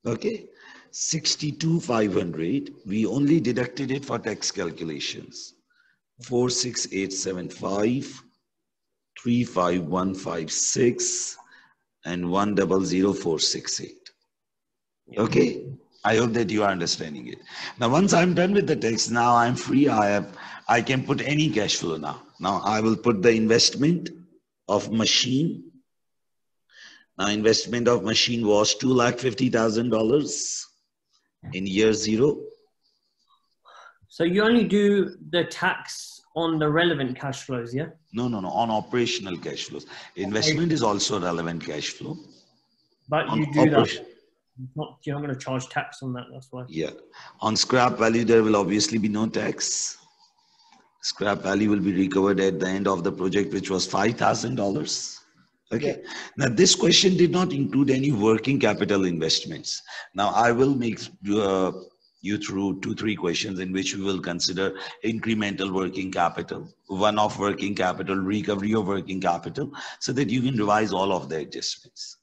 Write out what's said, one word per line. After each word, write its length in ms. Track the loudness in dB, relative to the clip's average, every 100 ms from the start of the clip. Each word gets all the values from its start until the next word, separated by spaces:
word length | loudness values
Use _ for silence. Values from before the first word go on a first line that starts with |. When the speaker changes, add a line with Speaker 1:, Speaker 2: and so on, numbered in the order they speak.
| -4
Speaker 1:
Okay. 420 | -4 -4 -6 -12 _ -20 -20 _
Sixty-two 880 | -8 -4 -2 -2 -2 -4 -2 0 0
five 320 | 2 2 2
hundred, 580 | 2 -2 -4 -2 -2 -4 -14 -6
we 200 | -2 0
only 340 | 2 4 4
deducted 500 | 2 -2 -4 -4 -4
it 140 | -4 -4
for 120 | -6
tax 320 | -4 -4 -6
calculations. 1040 | -4 -6 -6 -8 -6 -8 -10 -14 -18 -18 _ _ _ _ _ _ _
Four 260 | -4 0 0
six 380 | 0 -4 -6 -6
eight 180 | -4 -4
seven 380 | -4 -6 -6 -8
five, 560 | -8 -4 0 2 0 -6 -14 -20 _ _ _ _ _ _ _ _ -8
three 220 | 0 0
five 400 | 0 0 2 0
one 300 | 0 -2 -2 -4
five 340 | -6 -6 -6
six, 840 | -4 -2 2 2 2 -4 -4 -8 -12 -20 -20 _ _ _ _ -8
and 260 | -4 0
one 240 | 0 2 2
double 260 | 2 2 2
zero 260 | 2 2
four 280 | 2 -2 0
six 420 | 0 -2 -6 -8
eight. 280 | -10 -16 -20 _ _ _ _ _ _ _ _ _ _
Speaker 2:
Yeah. 140 | -2
Speaker 1:
Okay, 440 | 0 4 2 0 -10 -14 _ _ 0
I 100 | 2
hope 160 | 2
that 160 | 0 0
you 140 | 2
are 80 | 2
understanding 560 | 0 -2 -4 -6 -10 -14
it. 120 | -16 -16 -14 -14 -4
Now, 100 | 0
once 240 | 2 4
I'm 200 | 4 4
done 200 | 4 4
with 140 | 4 2
the 80 | 0
tax, 320 | 0 -2 0
now 260 | 2 4 6
I'm 200 | 4 0
free. 340 | 0 4 4
I 180 | 4 4
have, 300 | 2 -2 -12 -16 -12 2
I 120 | 2
can 220 | 2 -2 0
put 160 | -2
any 280 | 0 2 2
cash 260 | 2 0 -2
flow 220 | -2 -4
now. 240 | -6 -10 -16 _
Now 220 | -2 -2
I 160 | 0 0
will 160 | 2 2
put 260 | 2 4
the 100 | 4
investment 800 | 4 4 4 4 2 2 2 -4 -14 -20 _ _ _ -2
of 220 | 0 0
machine. 760 | 0 2 2 2 0 0 -4 -14 -20 _ _ _ _ _ _ _ _ _ -20 -20 -20 _ -4
Now, 80 | -2
investment 600 | 4 4 4 0 0 2
of 140 | 2
machine 440 | 2 2 2 2 4
was 280 | 4 4 2
two 180 | 2
lakh 260 | 4 4 2
fifty 300 | -2 0 2
thousand 400 | 2 2 2 2
dollars 760 | 2 4 2 2 -6 -6 -8 -12 _ _ _ _ _ _ _ -12
in 140 | -8 -2
year 260 | 4 4
zero. 480 | 4 0 2 2 0 -10 -18 _ _ _ _ _ _ _ _ _ _ _ -20 -20 _ _
Speaker 2:
So 140 | -2
you 180 | 2 4
only 200 | 4 4
do 520 | 4 4 4 4 0 -4 -4
the 140 | -2
tax 760 | -2 -2 -2 -2 -8 -14 -14 -20 _ -2
on 220 | 0 2
the 100 | 2
relevant 460 | 4 2 2 -2 -4
cash 240 | -8 -8
flows, 300 | -6 -6 -4 -6
yeah? 140 | -6 -10 _
Speaker 1:
No, 160 | -4 -2
no, 120 | -2
no, 100 | -4
on 220 | -2 0
operational 680 | -2 -2 0 0 -2 -6 -8
cash 280 | -8 -10 -10
flows. 200 | -12 -14 -18 -18 -8
Investment 560 | -4 0 0 0 0
is 100 | 2
also 400 | 2 0 -2 -2
relevant 420 | -2 -2 -4 -6
cash 260 | -8 -8 -8
flow. 260 | -10 -12 -12 -14 -20 _ _ _ _ _ _ -4
Speaker 2:
But 200 | -4 0
Speaker 1:
On 100 | -2
Speaker 2:
you 140 | 0
do 160 | 4 4
that. 40 | 6
Speaker 1:
operation. 240 | 2 -2 -12 -20 _ _ _ -18 -14 -10
Speaker 2:
Not, 220 | -10 -10
you're 120 | -8 -6
not 60 |
gonna 160 | -6 -8
charge 300 | -4 -6 -4
tax 320 | -6 -6 -10
on 100 | -10
that, 120 | -10 -10
that's 140 | -18 -16
why. 120 | -14 -10
Speaker 1:
Yeah. 240 | -6 -6 -8 -20 -20 -20 -4
On 140 | 0 0
scrap 420 | 2 4 4 4
value, 260 | 2 4
there 180 | 6 6
will 140 | 6 4
obviously 420 | 2 0 0 0
be 120 | 0
no 180 | 0 -2
tax. 680 | -2 -4 -4 -4 -4 -6 -10 _ _ _ _ _ _ _ _ _ _
Scrap 360 | -10 -4 -2 0
value 260 | 0 2 2
will 120 | 2
be 120 | 2
recovered 460 | 0 2 2 4 4
at 200 | 2 0
the 80 | -2
end 200 | 0 0
of 160 | 0
the 80 | -2
project, 420 | -2 0 0 0
which 160 | -4 -2
was 160 | -2 0
five 300 | 0 0 2
thousand 380 | 0 0 -4 -2
dollars. 640 | -2 -2 -4 -6 -8 -14 _ _ _ _ _
Okay. 260 | -2 -2 -4
Speaker 2:
Yeah. 80 | -10 -14 -12 -2
Speaker 1:
Now, 120 | 0
this 260 | 6 6 6
question 420 | 4 6 4 6
did 140 | 4
not 200 | 4 0
include 380 | 0 0 2 4
any 220 | 2 2
working 480 | 2 4 4 2 2
capital 440 | 2 0 0 2
investments. 800 | 2 0 0 -2 -4 -10 -10 -10 -12 -18 -14
Now, 160 | -2 0
I 220 | 4 4
will 240 | 4 4 2
make, 240 | 0 -4 -10 -12 -2
uh, 420 | 0 2 2 0 -2 -16 _ _ _
you 160 | -6 -6
through 440 | -4 -4 -2 -4
two, 120 | -6
three 220 | -4 -4 -2
questions 440 | -2 -2 -4 -6
in 140 | -4
which 220 | -4 -4 -4
we 80 |
will 160 | -4 -4
consider 560 | -4 -4 -4 -2 -4 -4 -14 -6
incremental 680 | -4 -4 -2 -2 -2 -4 -4
working 380 | -2 -2 -4 -6
capital, 600 | 0 0 -2 -8 -10 -12 _ _
one-off 520 | 0 2 2 0 0
working 340 | -2 -2 -4
capital, 420 | 0 -2 -2 -4 -2
recovery 580 | -2 -2 -2 -2 0 0
of 120 | 0
working 320 | -4 -4 -2
capital, 520 | -2 -2 -4 -8 -8 -8 -16 -10
so 140 | -4
that 160 | -2 0
you 140 | 0
can 120 | 0 0
revise 380 | 2 2 2
all 180 | 0 0
of 180 | 0 -2
the 80 | -8
adjustments. 800 | -8 -8 -8 -10 -16 -18 -18 -18